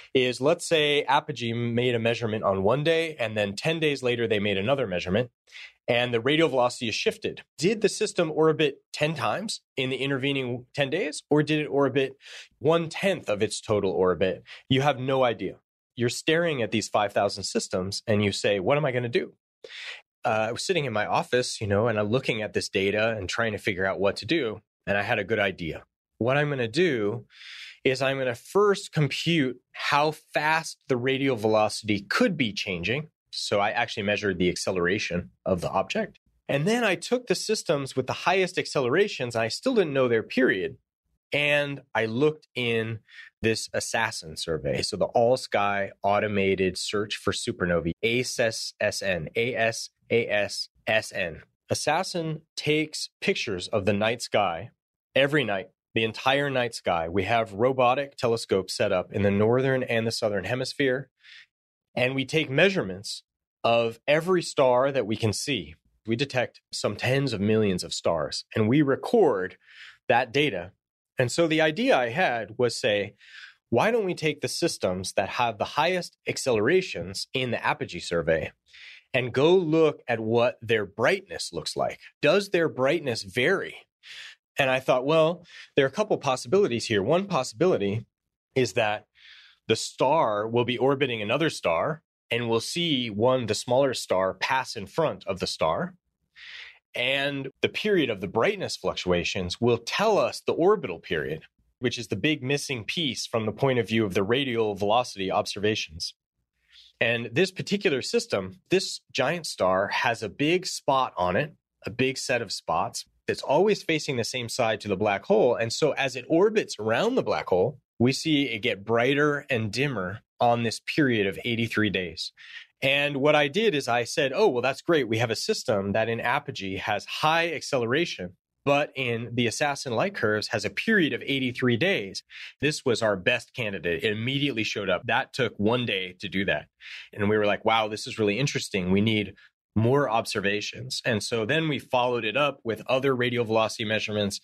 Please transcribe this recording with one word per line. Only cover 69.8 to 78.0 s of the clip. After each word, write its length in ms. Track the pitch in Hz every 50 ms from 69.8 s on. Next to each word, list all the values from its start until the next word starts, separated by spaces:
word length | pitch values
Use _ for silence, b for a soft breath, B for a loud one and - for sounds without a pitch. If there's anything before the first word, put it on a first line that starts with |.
| B B B B B -
that 240 | 117 120 131 117 113
data. 380 | 143 151 143 101 90 87 92 - _ _ _ _ _ _ _ _ -
And 140 | 131 120
so 160 | - - 170 160
the 140 | 160 160
idea 340 | 156 156 156 156 240 269 226
I 140 | 143 127 117
had 460 | 113 156 190 160 123 117 110 98 113 -
was, 180 | 123 120 -
say, 380 | - - 123 104 104 101 98 - B B B B B B B B B B _
"Why 220 | - 117 147 208
don't 140 | 226 240 208
we 100 | 185 170
take 260 | 160 - 160 147 147
the 60 | - 123
systems 640 | - - - 160 - - - 98 90 92 95 - -
that 160 | - 101 95
have 280 | - - 123 120 110 101
the 180 | 107 - -
highest 420 | - 151 170 185 180 170 - - _ - -
accelerations 1000 | 123 - - 135 120 107 104 123 170 185 180 - - 95 85 90 95 - - - -
in 180 | 131 131 123
the 120 | 110 101 -
Apogee 360 | 113 147 - 131 98 -
survey 520 | 87